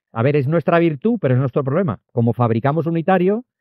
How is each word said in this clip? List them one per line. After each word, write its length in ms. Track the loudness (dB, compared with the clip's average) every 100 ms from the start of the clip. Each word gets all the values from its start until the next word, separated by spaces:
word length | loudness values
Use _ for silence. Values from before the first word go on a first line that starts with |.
| _
a 100 | -2
ver, 140 | 0 0
es 120 | 0
nuestra 300 | 0 2 2
virtud, 400 | 2 0 -2 0
pero 140 | 0
es 60 | 0
nuestro 240 | 0 -2
problema. 380 | -2 -2 -2 -6 _
Como 220 | -2 0
fabricamos 520 | 2 0 0 0 -2 -2
unitario, 600 | -2 0 2 2 -2 -6 _